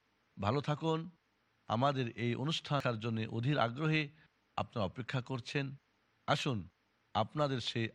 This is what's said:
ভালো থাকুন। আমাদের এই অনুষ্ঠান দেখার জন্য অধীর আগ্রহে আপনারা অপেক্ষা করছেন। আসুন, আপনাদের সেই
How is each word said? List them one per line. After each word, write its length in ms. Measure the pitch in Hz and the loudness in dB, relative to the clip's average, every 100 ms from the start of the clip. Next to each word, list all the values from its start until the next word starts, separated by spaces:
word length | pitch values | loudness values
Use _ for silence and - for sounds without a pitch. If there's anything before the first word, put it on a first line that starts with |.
| _ _ _ - | _ _ _ -2
ভালো 220 | 98 143 | 0 2
থাকুন। 380 | 151 151 160 160 175 - _ _ _ _ - | 0 0 0 0 -2 -12 _ _ _ _ -2
আমাদের 360 | 110 139 131 120 - | 2 4 2 -2 0
এই 160 | 120 117 | 0 0
অনুষ্ঠান 420 | 143 160 - 143 | -2 -2 0 0
দেখার 200 | 127 110 | 0 -2
জন্য 200 | 117 113 110 | -2 -2 -2
অধীর 260 | 113 127 143 | -2 0 2
আগ্রহে 440 | 113 127 156 156 143 - - _ _ - | 2 2 2 2 0 -6 -20 _ _ -4
আপনারা 300 | - 120 92 | -4 -2 -2
অপেক্ষা 340 | - 120 131 | -2 -4 -4
করছেন। 440 | 120 131 - 147 135 139 _ _ _ _ - | -4 -6 -4 -4 -4 -8 _ _ _ _ 0
আসুন, 300 | 143 147 110 82 - _ _ _ 104 | 2 2 -2 -4 -14 _ _ _ 0
আপনাদের 440 | 110 147 147 131 | 0 2 0 0
সেই 260 | - 120 110 | -2 -2 -2